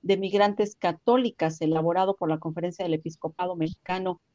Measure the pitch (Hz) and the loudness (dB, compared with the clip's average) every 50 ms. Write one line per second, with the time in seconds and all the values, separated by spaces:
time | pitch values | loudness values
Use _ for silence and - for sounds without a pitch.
0 | - 185 196 185 196 190 196 202 202 208 202 208 208 208 - _ - 175 165 - | 2 2 2 2 2 0 4 4 4 4 4 0 -2 -2 -2 _ -2 -2 -2 0
1 | _ 233 240 254 247 233 - - 165 160 160 160 160 156 160 160 160 170 170 185 | _ 2 4 4 2 0 -2 -2 -2 -2 -2 0 0 0 2 2 2 2 2 2
2 | 190 190 196 _ 180 160 160 156 160 165 160 170 165 180 170 - 180 170 160 156 | 2 0 0 _ -2 -2 -2 -2 -4 -6 -4 -4 -6 -6 -6 -6 -4 -2 -2 -4
3 | - 160 160 _ - - 160 - 180 180 180 170 160 160 156 _ _ - 180 190 | -4 -8 -10 _ -10 -10 -6 -4 -4 -4 -2 -2 -4 -4 -4 _ _ -6 -6 -4
4 | 190 185 175 _ _ _ | -2 -4 -6 _ _ _